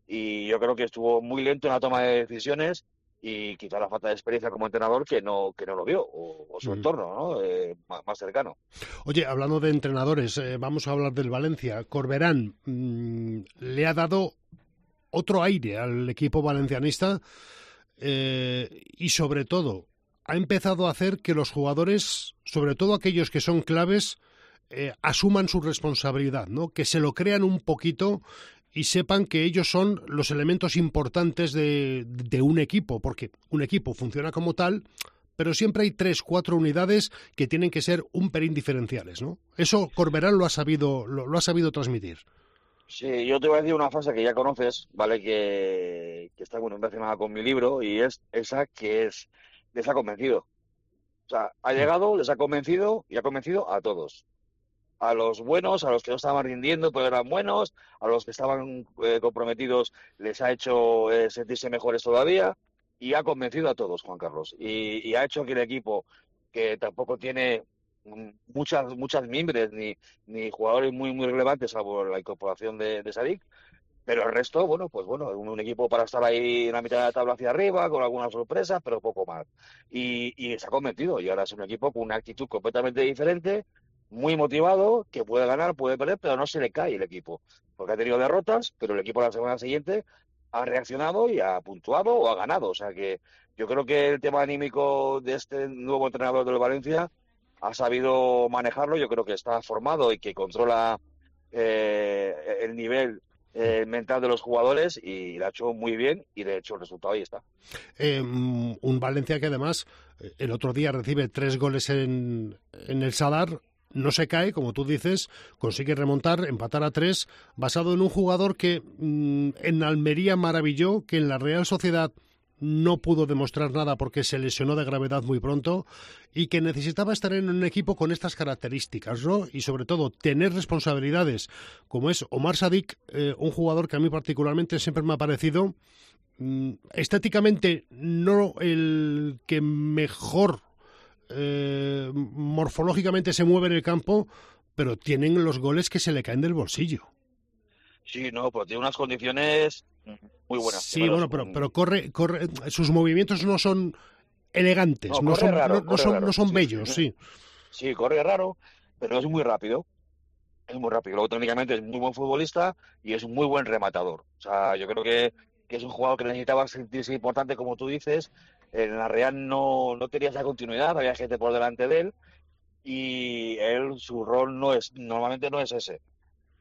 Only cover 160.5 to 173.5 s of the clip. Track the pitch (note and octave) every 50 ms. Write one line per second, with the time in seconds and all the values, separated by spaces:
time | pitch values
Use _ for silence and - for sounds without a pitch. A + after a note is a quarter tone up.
160.5 | _ _ _ - B2 B2+ B2 A#2 A2 A2+ A2+ F#2+ F#2+ G2+ G#2+ A2 A2+ A#2 A#2+ A2+
161.5 | A#2 B2 C3 B2 B2+ A2 A2 A2 B2 B2 B2 C3 B2 B2+ C#3 C3+ C3+ D3 D#3+ D3+
162.5 | - F3 F3 F#3 F#3 _ _ - _ _ - G#2+ A2 A2+ A2+ A#2 A#2 C3+ D3 C#3+
163.5 | C#3 C#3+ C3 A2 A2 A2 G2+ G2 F#2 F2+ F2+ F2+ D#2+ D#2 - _ _ - - G2
164.5 | G2+ G2 G2 F#2+ G2 G2 G2 G2 G#2+ A2 A2 A#2 A#2 A#2 A#2+ A#2+ - _ _ _
165.5 | _ _ _ - A#2+ A#2+ A#2+ B2+ B2+ - B2 C3 C3 B2 B2 A#2+ B2 B2 B2+ -
166.5 | C3+ C3+ C3+ C3 - C3 B2 G#2+ A2+ C3 B2 B2 C3+ B2+ G#2+ B2 B2 C#3 C3+ C3
167.5 | C#3 A2+ B2 B2 A#2+ - C3 C3 C#3+ D3 - D3+ D3 D#3+ D#3+ - _ _ - _
168.5 | _ _ _ _ - A2 A2+ G#2+ G#2+ A2 A2+ A2+ - A2+ B2 C3 C3+ C3+ C3+ C3
169.5 | C3+ C3+ C#3 C3+ C3+ C3 B2+ B2+ B2 A#2+ B2 B2+ - D3 C#3+ D3 A#2+ C3+ C#3 C#3
170.5 | C3+ A#2 A#2+ A#2 A2+ A#2+ C3 E3 E3+ D#3+ C3+ B2+ B2 A#2+ B2 A#2+ B2 A#2 A#2 A#2+
171.5 | A#2+ A#2+ A#2+ A#2+ A#2+ A#2 B2 C3 D#3 E3 E3+ G3 - _ _ _ _ _ _ _
172.5 | _ _ _ _ _ _ - - C3 C3 C3 C3 B2+ B2+ B2+ B2 A#2+ A#2 A2+ A2+